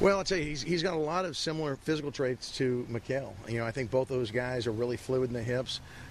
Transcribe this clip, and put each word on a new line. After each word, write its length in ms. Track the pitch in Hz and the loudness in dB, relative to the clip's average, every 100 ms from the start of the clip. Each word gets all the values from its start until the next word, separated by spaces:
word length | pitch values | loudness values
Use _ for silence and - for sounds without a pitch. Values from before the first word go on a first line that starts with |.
Well, 160 | 196 196 | 6 6
I'll 80 | - | 2
tell 120 | 185 | 0
you, 60 | |
he's, 180 | 147 147 | 0 -2
he's 220 | 139 175 | 0 0
got 100 | 180 | 2
a 40 | 160 | 0
lot 260 | 151 175 | 0 0
of 140 | 185 131 | -2 -2
similar 400 | 165 156 151 135 | -2 0 0 -2
physical 340 | - 156 143 | 0 0 -2
traits 400 | - 131 123 - - | 0 0 0 -4 0
to 280 | 131 123 123 | 2 2 0
Mikael. 440 | 117 - 131 117 95 110 | -4 -2 -2 -2 -10 -4
You 120 | 117 | -2
know, 60 | 117 | 0
I 60 | |
think 200 | 135 117 | -2 2
both 180 | 131 131 | 2 2
those 200 | 131 113 | 0 0
guys 380 | 113 123 127 117 | 0 0 0 0
are 60 | |
really 240 | 110 120 120 | 0 0 -2
fluid 320 | - 131 127 | 0 2 2
in 40 | |
the 80 | 120 | 0
hips, 380 | 113 123 131 - - - - | 0 0 -2 -6 -8 -14 -10